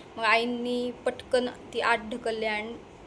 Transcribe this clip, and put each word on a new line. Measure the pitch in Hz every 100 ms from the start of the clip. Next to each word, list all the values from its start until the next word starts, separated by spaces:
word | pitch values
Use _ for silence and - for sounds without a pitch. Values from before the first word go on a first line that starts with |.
| - -
मग |
आईंनी | 220 226 240 240 247 247 247
पटकन | 240 254 - - 254 247 - -
ती | 240
आत | 220 233
ढकलली | 220 233 233 220 220
and | 208 220 233 - -